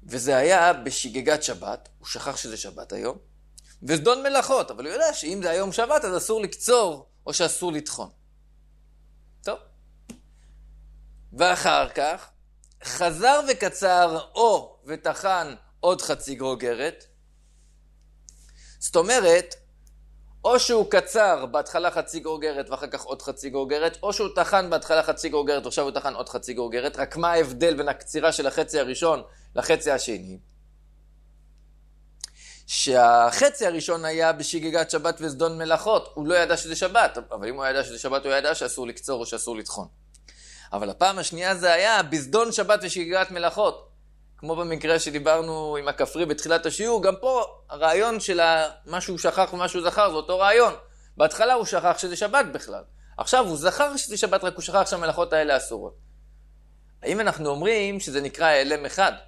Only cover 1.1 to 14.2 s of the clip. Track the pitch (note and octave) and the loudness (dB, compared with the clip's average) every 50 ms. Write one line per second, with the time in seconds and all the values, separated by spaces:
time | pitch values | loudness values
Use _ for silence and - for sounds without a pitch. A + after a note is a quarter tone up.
1.1 | G#2+ C3 B2 - D3+ D3 - - A#2+ F2+ F2+ G2+ A2 - _ - _ _ - - | -6 -2 0 2 0 2 0 -6 -8 -8 -8 -10 -10 -10 _ -20 _ _ -14 -12
2.1 | - A#2+ A2 C#3 C3+ B2+ - B2 A2 G#2+ - G2 E2+ - A#2+ - G2 G2+ G#2 A#2 | -10 -8 -8 -8 -8 -8 -8 -10 -10 -12 -12 -12 -14 -16 -14 -12 -10 -6 -6 -6
3.1 | C3 F#3+ _ _ _ _ _ _ _ - _ _ - _ - B2+ D#3+ D#3+ C#3+ A3 | -8 -8 _ _ _ _ _ _ _ -20 _ _ -20 _ -4 -2 -2 0 2 2
4.1 | B3 C4 C4+ C#4 C#4 C4+ - - C#4 B3 F3 - A#2+ G#2 B2 D3+ F#3 B3+ D#4+ D#4+ | 2 2 0 0 0 0 0 2 0 0 0 -2 -8 -12 -10 -8 -4 0 0 0
5.1 | C#4+ - - D3+ F#3 G3+ F3+ F3 E3 F3+ G3 G3 - - A3+ A#3+ D4 D4+ A#3+ G3+ | -2 -4 -6 -6 -6 -4 -2 -2 0 0 -2 -2 -2 -2 0 2 2 0 0 0
6.1 | F#3 E3+ - - A3 A3 G#3 F3 - - - - B3 B3 A3 F#3 D#3 C3+ - _ | -4 -4 -2 -2 -2 -2 -2 -6 -8 -8 0 2 2 4 4 0 -2 -6 -14 _
7.1 | _ _ _ - D3 - F3 D#3 - - - E3+ D#3+ D3+ D3 - - - A2 - | _ _ _ -6 -2 0 0 0 0 -2 -4 -4 -4 -4 -6 -8 -10 -10 -10 -14
8.1 | _ _ _ _ _ _ _ _ _ _ _ _ _ _ _ _ _ _ _ _ | _ _ _ _ _ _ _ _ _ _ _ _ _ _ _ _ _ _ _ _
9.1 | _ _ _ _ _ - - F#3+ G#3 - - - _ _ _ - _ _ _ - | _ _ _ _ _ -12 -8 -8 -8 -8 -12 -20 _ _ _ -20 _ _ _ -20
10.1 | - - _ _ - _ - - - - - - - - - - - - - - | -20 -20 _ _ -20 _ -20 -20 -20 -20 -20 -20 -20 -20 -20 -20 -20 -20 -20 -20
11.1 | - - - - - B2 E3 F3+ F3+ F3 - F3+ D3+ C#3+ C#3 C3+ - - C#3 D3 | -20 -20 -20 -20 -2 0 2 2 2 2 2 2 2 2 2 0 -2 -2 -2 -2
12.1 | E3+ F#3 - - _ _ _ _ _ _ _ _ _ _ - - - - F3+ F3 | -2 -4 -10 -20 _ _ _ _ _ _ _ _ _ _ -14 -12 -6 -2 -2 -2
13.1 | D#3+ D3 G3+ B3 C#4 D4 C#4+ C4+ B3+ - G#3 F#3 F3+ - G3 F#3 F3+ F3+ F3 E3+ | 0 4 4 6 6 6 4 0 0 0 0 -4 -4 0 2 4 6 6 4 4
14.1 | D#3+ D#3+ | 2 -2